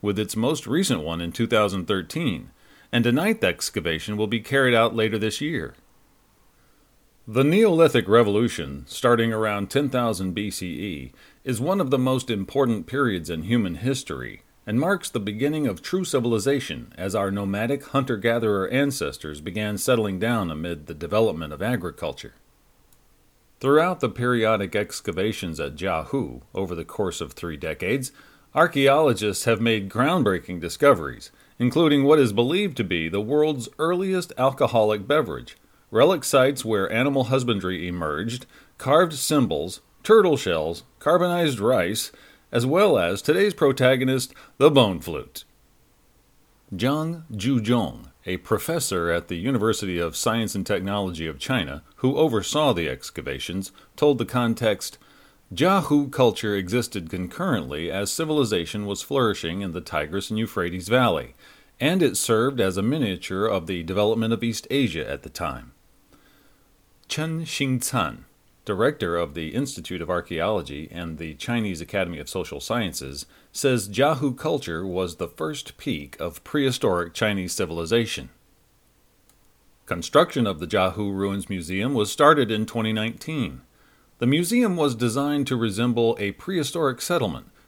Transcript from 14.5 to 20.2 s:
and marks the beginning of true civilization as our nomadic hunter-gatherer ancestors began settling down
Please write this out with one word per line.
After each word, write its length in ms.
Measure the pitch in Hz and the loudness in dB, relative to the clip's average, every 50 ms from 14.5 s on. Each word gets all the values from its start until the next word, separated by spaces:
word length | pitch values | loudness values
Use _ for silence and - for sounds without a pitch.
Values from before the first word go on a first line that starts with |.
| _ _ _ | _ _ _
and 140 | 104 107 123 | -2 0 0
marks 300 | 156 180 202 180 - - | 2 0 0 -2 -4 -4
the 100 | - 120 | -6 -4
beginning 460 | 98 107 104 107 135 147 156 156 147 | -4 -4 -4 -2 -2 -2 0 0 -2
of 160 | 120 92 - | -2 -2 -4
true 240 | - - - 190 180 | -6 -4 -2 -2 0
civilization 880 | - - 131 113 120 117 107 95 135 143 135 - - 78 62 58 - - | 0 0 0 2 2 0 0 2 0 0 0 -2 -6 -8 -10 -12 -14 -10
as 180 | - 90 98 92 | -8 -4 -2 0
our 160 | 104 98 98 | 0 0 0
nomadic 540 | 98 101 101 98 98 101 110 117 143 135 - - | -2 -2 -2 -2 -2 -2 -2 -2 -2 -4 -4 -2
hunter-gatherer 840 | - 139 131 131 120 104 98 117 113 120 113 107 104 98 95 - | -2 0 0 0 -2 0 0 0 2 2 2 2 2 2 0 0
ancestors 720 | - 131 143 143 135 - 80 71 67 - - 78 73 73 | 0 0 0 0 0 -2 -4 -6 -6 -8 -10 -10 -10 -10
began 340 | 76 101 87 107 107 104 104 | -10 -8 -6 -4 -4 -4 -4
settling 420 | 98 - - 127 113 107 101 95 | -2 0 2 2 2 2 0 -2
down 320 | 92 | -2